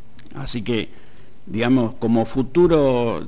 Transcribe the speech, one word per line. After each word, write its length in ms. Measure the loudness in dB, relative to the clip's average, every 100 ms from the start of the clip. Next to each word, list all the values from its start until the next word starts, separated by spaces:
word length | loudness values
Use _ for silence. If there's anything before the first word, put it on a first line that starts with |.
| -10 -10 -10
Así 280 | -8 -6 -4
que 260 | -2 -2 -2 -6 -10 -10 -10 -10 -6
digamos, 480 | -2 2 4 2
como 300 | 0 2 2
futuro, 1000 | 2 0 0 4 6 6 4 2 0 -2